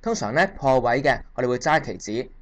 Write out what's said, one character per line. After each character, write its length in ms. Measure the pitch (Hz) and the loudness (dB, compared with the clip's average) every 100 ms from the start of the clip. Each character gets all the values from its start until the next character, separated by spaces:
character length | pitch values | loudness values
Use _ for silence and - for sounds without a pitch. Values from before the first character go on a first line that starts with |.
通 140 | - | -4
常 180 | 220 104 | -4 -2
呢， 140 | 131 190 - | 0 0 0
破 220 | 139 131 | 2 4
位 240 | 120 123 | 4 2
嘅， 180 | 139 120 - | 2 0 -4
我 80 | - | -4
哋 60 | 127 | -2
會 100 | 123 | 0
揸 220 | 160 156 | 2 0
期 160 | 139 92 | 0 -10
指。 340 | - 110 - - | -6 -6 -6 -12